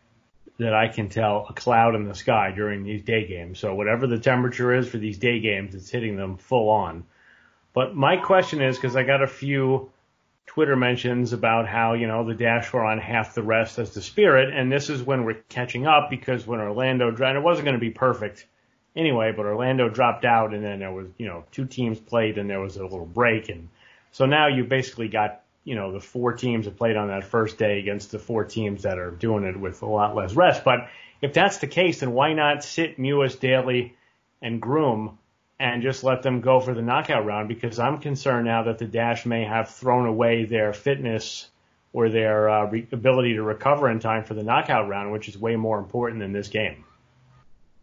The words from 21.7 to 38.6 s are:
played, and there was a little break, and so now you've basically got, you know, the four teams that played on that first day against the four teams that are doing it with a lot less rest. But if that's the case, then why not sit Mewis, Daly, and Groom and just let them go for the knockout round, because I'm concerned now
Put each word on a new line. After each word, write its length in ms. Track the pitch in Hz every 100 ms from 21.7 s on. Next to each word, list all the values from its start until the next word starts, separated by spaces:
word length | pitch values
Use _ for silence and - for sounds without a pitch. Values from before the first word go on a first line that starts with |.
| - 120 113
played, 400 | - 117 110 104
and 100 | 101
there 120 | 98
was 160 | 95 95
a 80 |
little 200 | 92 95
break, 440 | 85 92 120 110 107
and 200 | 87 82 _ _ _ _
so 120 | -
now 220 | 135 151 151
you've 220 | 131 110
basically 400 | 131 123 - 113
got, 340 | 107 107 - _ _
you 100 | -
know, 160 | 117 98
the 100 | 95
four 320 | - 127 120
teams 340 | 117 127 117 107
that 120 | 95
played 180 | 117 107
on 120 | 104
that 160 | 98
first 340 | 98 117 110 -
day 220 | 107 101
against 320 | 98 101 101
the 60 | 107
four 240 | - 113
teams 400 | 101 113 104 101
that 140 | 98 90
are 120 | 90
doing 320 | 87 117 107
it 140 | 98 92
with 240 | 95 -
a 40 | 110
lot 280 | 107 104
less 180 | 107 95
rest. 300 | 120 175 135
But 240 | - 123 - - - -
if 140 | 139
that's 240 | 160 196 -
the 80 | 139
case, 340 | 165 180 165
then 120 | 131
why 220 | 120 151
not 280 | 156 147 147
sit 360 | - - 165 156
Mewis, 400 | 131 143 135 -
Daly, 580 | 127 131 127 127 120 _ _ _ _ _
and 220 | 120 113
Groom 560 | 113 151 151 110 107 104 _ _ _ -
and 240 | 131 120
just 220 | 127 131
let 180 | 131 127
them 200 | 131 127
go 180 | 123 131
for 140 | 123
the 80 | 117
knockout 420 | 117 135 151 127
round, 240 | 107 104 107
because 300 | 117 117 113
I'm 200 | 120 147
concerned 460 | 147 139 139 120
now 200 | 117 117